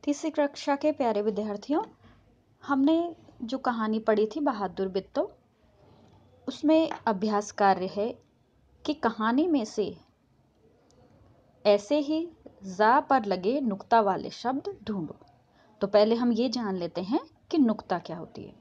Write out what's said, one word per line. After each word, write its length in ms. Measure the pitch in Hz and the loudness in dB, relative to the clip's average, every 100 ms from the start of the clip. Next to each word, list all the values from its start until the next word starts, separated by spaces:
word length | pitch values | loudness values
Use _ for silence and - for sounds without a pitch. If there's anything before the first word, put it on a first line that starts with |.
तीसरी 260 | - 285 320 | -2 -2 -2
कक्षा 460 | 302 285 285 - 277 | 0 -2 -2 -2 0
के 160 | 302 | 0
प्यारे 300 | 302 247 208 | 0 0 0
विद्यार्थियों, 640 | 208 196 214 202 226 302 440 - - - _ _ _ _ | 0 -2 -4 -8 -2 -2 -2 -12 -20 -20 _ _ _ _
हमने 520 | - 277 277 330 339 - - - | -4 2 4 4 0 -8 -20 -14
जो 140 | 226 262 | -8 -4
कहानी 420 | 254 233 220 220 | -2 -2 -2 0
पढ़ी 260 | 220 208 220 | 2 2 2
थी 140 | 311 | 0
बहादुर 480 | 285 220 190 175 190 | -2 -2 -6 -4 -2
बित्तो, 440 | 185 190 269 370 - _ _ _ _ _ - _ _ _ _ - | -4 -4 -4 -4 -6 _ _ _ _ _ -20 _ _ _ _ -12
उसमें 420 | - 302 320 320 | -2 2 4 2
अभ्यास 640 | - - 196 214 208 208 | -2 -2 0 0 0 -2
कार्य 340 | - 196 190 185 | 2 4 4 0
है 220 | 208 220 - _ _ _ _ _ _ - | -2 -4 -6 _ _ _ _ _ _ -6
कि 80 | |
कहानी 540 | 302 233 220 220 247 349 | -2 -2 0 0 2 2
में 180 | 294 220 | 0 -2
से 300 | - 190 175 _ _ _ _ _ _ _ _ _ _ _ _ - _ _ _ 208 | -4 -4 -6 _ _ _ _ _ _ _ _ _ _ _ _ -20 _ _ _ 2
ऐसे 340 | 208 202 294 | 2 4 0
ही 280 | 285 311 339 - - - | 0 -4 -4 -12 -20 -18
जा 360 | 190 185 214 262 | -14 2 4 4
पर 260 | 285 262 202 | 4 0 0
लगे 360 | 185 185 277 | -2 -2 -2
नुक्ता 400 | 262 196 - 226 | -2 -4 2 2
वाले 280 | 202 180 135 | 2 -2 -6
शब्द 480 | - 233 269 - 381 | -8 -6 -6 -6 -12
ढूंढो। 320 | 208 202 156 - - _ _ _ _ _ | -8 -6 -6 -10 -20 _ _ _ _ _
तो 60 | 196 | 2
पहले 280 | 208 214 233 | 4 4 4
हम 160 | 240 | 0
ये 180 | 220 254 | 0 0
जान 260 | 240 214 185 | -2 -4 -4
लेते 260 | 170 - | -4 -6
हैं 180 | 190 294 539 _ _ | -2 -4 -4 _ _
कि 60 | 339 | 2
नुक्ता 420 | 240 214 - 180 | 4 2 -2 -4
क्या 180 | - 208 | -4 -12
होती 260 | 160 - | -12 -14
है। 100 | - - | -16 -18